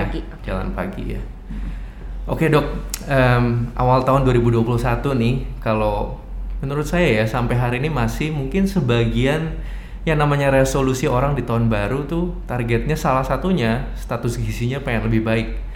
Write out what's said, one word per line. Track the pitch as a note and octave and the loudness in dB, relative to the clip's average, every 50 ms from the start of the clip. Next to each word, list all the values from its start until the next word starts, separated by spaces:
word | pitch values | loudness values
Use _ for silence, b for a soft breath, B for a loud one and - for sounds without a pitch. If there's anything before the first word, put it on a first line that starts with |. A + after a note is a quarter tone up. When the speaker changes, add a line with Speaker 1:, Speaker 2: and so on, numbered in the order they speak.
| F#2 | -2
Speaker 1:
pagi. | - - E3 - - - - - | -2 -4 -6 -8 -10 -12 -12 -8
Speaker 2:
jalan | - G2 F#2 F#2 F#2+ | -6 -4 -4 -4 -4
pagi | F#2+ - F2+ F#2+ - - A2+ A2+ - - | -4 -4 -4 -6 -6 -8 -8 -6 -6 -8
ya. | |
Speaker 1:
Mm-mm. | - - - - - - B B B B B B B B B B B B B B - - | -8 -10 -12 -14 -12 -10 B B B B B B B B B B B B B B -6 -6
Speaker 2:
Oke, | - A#2 D#3+ | -2 0 2
Dok, | D#3+ D3 D3+ - - - - - - - - - - | 2 2 2 2 0 -4 -6 -8 -8 -10 -8 -4 0
em, | C#3 C3+ B2+ B2 B2 B2 A#2+ A#2+ A#2+ A#2+ A#2 - - | 2 4 4 4 4 4 2 2 2 0 -2 -2 -2
awal | - B2 B2+ B2+ C3 B2 | 0 2 4 4 4 4
tahun | C3+ C3 C#3 C3+ | 4 2 4 4
dua | C3 B2 A#2+ | 4 4 4
ribu | A#2 A#2+ A2+ | 4 4 4
dua | A2+ A2+ | 2 2
puluh | A#2 B2 A2+ | 2 2 0
satu | A#2+ B2+ A#2 A#2 - C#3+ C3+ C3 | 0 0 0 0 0 0 0 2
nih, | A2+ A#2 - C3+ - - - - | 2 2 0 0 -4 -6 -8 -6
kalau | - A#2 A2 A2 G#2+ G#2+ G#2 G#2 A2 - - - - - - - - - - - - | -2 0 0 2 2 2 0 0 -2 -4 -6 -10 -10 -10 -8 -8 -6 -6 -6 -4 -4
menurut | C3+ C#3+ D3 D3+ D3 | -4 -2 -2 -2 0
saya | - F3 F3+ D#3 A2+ G#2+ | 2 2 4 4 4 4
ya, | G#2+ A2 | 2 2
sampai | - C3 A#2 A2+ A#2+ A#2+ | 0 0 0 2 2 2
hari | B2 A#2+ A#2+ | 2 2 0
ini | B2 C#3 D#3 D#3+ | 0 0 0 0
masih | C3+ A#2 A2+ - - D3 D#3 D3+ | 0 0 0 0 -2 -2 -2 -2
mungkin | D3 C3+ C3+ - F#3+ G3 | -2 -4 -2 0 2 2
sebagian | F#3+ - F#3 C#3+ A#2+ A#2+ A#2 A#2 A2+ A2+ A#2 B2 C3+ D3 D#3 D#3+ D#3+ D#3 - B B B B B B B B B E3+ | 2 2 2 2 4 4 4 4 2 2 2 2 2 2 2 0 -2 -4 -6 B B B B B B B B B 0
yang | D#3 | 2
namanya | D#3+ D3+ D3 C#3+ C#3+ C#3 C#3 | 2 2 2 2 2 4 4
resolusi | C3+ C3+ C3+ C3+ - D3 C3+ C3 C3 B2+ - | 6 6 4 4 4 2 2 2 2 2 0
orang | D3 B2 B2 C3 C#3+ C#3+ | 0 2 2 2 2 0
di | C3+ A#2 | 0 -2
tahun | - A#2 A#2 A#2 A2+ | 0 0 2 2 2
baru | A2+ G#2 G2+ G2+ A#2+ C#3 D3 C#3+ | 2 2 0 0 -2 -2 -2 -2
tuh | E3 E3 F3 F3+ E3+ - - - | -2 -2 -2 -2 -4 -6 -6 -6
targetnya | A#2+ A#2+ A#2+ A2+ A#2 A2+ A#2+ C#3 D3+ | -4 -2 0 2 2 2 2 0 -2
salah | D3 - D#3 C3+ C3 | 0 2 2 2 2
satunya | B2+ - C#3+ B2+ - F#3 F#3+ E3 A#2+ A2+ A2+ B2 C3+ - - - | 2 0 0 0 0 0 0 2 2 2 0 0 -2 -4 -6 -8
status | - - B2 A#2 - A#2+ A2+ A#2+ | -6 -6 -6 -2 -2 -2 -2 -2
gizinya | A#2 G#2+ G#2 A2 A#2+ A#2+ C3 C#3+ | -2 -4 -2 -2 -2 -2 -2 -4
pengen | C#3 B2+ A#2+ A2 G#2 A2+ A2+ | -4 -2 -2 0 0 2 2
lebih | A2 | 2
baik. | G#2+ A2 A2 A#2 A2+ - - - - B B | 2 2 0 0 0 -2 -4 -6 -6 B B